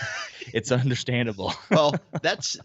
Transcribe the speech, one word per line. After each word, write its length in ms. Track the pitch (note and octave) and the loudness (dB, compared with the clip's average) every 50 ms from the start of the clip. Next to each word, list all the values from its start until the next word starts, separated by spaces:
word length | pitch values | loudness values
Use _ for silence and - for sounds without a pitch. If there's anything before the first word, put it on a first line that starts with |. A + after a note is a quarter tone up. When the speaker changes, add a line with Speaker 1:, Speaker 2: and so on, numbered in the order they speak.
| - - | -8 -8
Speaker 1:
<laughs> 440 | - - - - - - - - - | -6 -8 -8 -10 -12 -14 -10 -4 -2
it's 200 | A2+ A2+ - B2+ | -2 0 2 2
understandable. 800 | B2 B2+ C3+ B2 A#2 - - B2 B2 B2 A#2 A2 F#2+ F#2 - - - | 2 4 2 2 0 0 0 0 0 0 0 -2 -4 -4 -4 -4 -6
<laughs> 120 | - - | -2 2
Speaker 2:
Well, 240 | G#3+ D#3+ D3+ D3 C#3+ C#3+ - _ - D3+ - | 4 6 6 6 4 0 -4 _ -6 -2 0
that's, 340 | D#3+ G3+ - - - - - | 0 0 -2 -4 -6 -6 -8